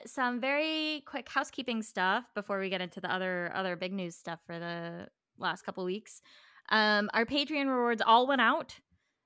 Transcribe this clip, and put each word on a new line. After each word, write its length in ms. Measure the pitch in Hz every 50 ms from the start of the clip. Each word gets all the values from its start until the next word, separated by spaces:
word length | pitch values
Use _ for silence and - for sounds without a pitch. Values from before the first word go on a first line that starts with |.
| -
some 360 | - - - 254 247 247 240
very 640 | 233 262 277 294 311 311 311 311 311 311 311 294 - -
quick 220 | - 269 240 -
housekeeping 540 | - 277 285 - - - 254 - 233 220 220
stuff 420 | - - 202 180 185 196 233 247 - _
before 240 | 208 202 - 202 196
we 100 | 190 190
get 120 | 190 185
into 180 | 185 180 - 202
the 120 | 185 180
other, 400 | - 185 185 185 185 175 175 170 -
other 200 | - 190 185 175
big 180 | 170 180 185 190
news 220 | 196 180 170 170
stuff 240 | - - 170 170 160 -
for 140 | - 170 170
the 480 | 170 170 170 170 170 170 170 170 - - _ _ _ _ _ -
last 260 | - 180 165 180 -
couple 220 | - 190 - 185
weeks. 360 | 180 185 214 214 - - - - - - - - - - - _ -
Um, 400 | - 220 214 214 208 208 208 208 -
our 120 | 214 233
Patreon 420 | 226 254 294 294 277 311 285 277 269
rewards 340 | 262 247 240 240 233 220 226
all 220 | 226 226 240 254 262
went 140 | 277 254
out. 340 | 233 226 269 330 - - - - _ _ _ _ _ _ _ _ _